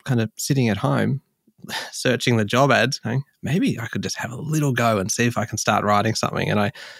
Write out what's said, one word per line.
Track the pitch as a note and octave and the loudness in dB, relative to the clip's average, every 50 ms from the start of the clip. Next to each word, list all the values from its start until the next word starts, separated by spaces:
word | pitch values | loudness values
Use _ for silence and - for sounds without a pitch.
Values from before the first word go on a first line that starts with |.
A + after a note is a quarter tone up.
| - | -4
kind | - C3+ A#2 | -2 0 0
of | A2+ G#2+ - | 0 -2 -4
sitting | - - - D3 C3+ B2+ A2+ | -6 -4 -2 0 2 2 2
at | G2+ | 2
home | G2+ - C3+ C#3+ B2 G#2+ G#2+ C3+ C3+ - _ _ _ _ _ _ | 0 0 0 0 0 0 0 -2 -2 -6 _ _ _ _ _ _
<laughs> | _ - - - - - - - | _ -14 -10 -10 -10 -10 -10 -8
searching | - - C3 B2 A#2 - C3 A#2+ | -4 -2 0 0 0 2 2 2
the | A2+ G#2+ | 2 2
job | G2+ - A#2+ C#3 C#3+ A#2+ | 2 2 4 4 4 4
ads, | G#2+ A2 B2 C#3+ - | 4 2 2 -2 -4
going, | - A2+ A#2+ C3+ - _ _ _ - | -4 -4 -2 -2 -4 _ _ _ -6
"Maybe | - C#3 F#3+ C4+ C4 - - | -2 0 0 0 0 -2 -2
I | A2+ | -4
could | - - - F2+ | -6 -6 -6 -6
just | - - - | -6 -6 -8
have | - A2+ A#2+ | -8 -8 -8
a | B2 | -8
little | - - D#3 D#3 D3 C#3+ B2+ | -6 -4 -2 0 0 2 2
go | A#2+ A#2+ A#2 A2+ G2+ | 2 2 2 2 2
and | F#2 F#2 | 0 0
see | - - A#2 | 0 0 0
if | A#2+ A#2 A2+ | 0 0 -2
I | G#2 | -4
can | - - G#2 | -4 -4 -4
start | - - G#2+ G2 - | 0 2 2 2 2
writing | G#2 G#2 G#2 G2+ A2 - | 4 2 4 2 2 0
something." | - - - - - - G2+ | 0 -2 -4 -2 -2 -2 0
And | G#2 G#2 | 0 0
I, | G#2 G#2+ - - - - - - | 0 0 -2 -6 -14 -18 -20 -20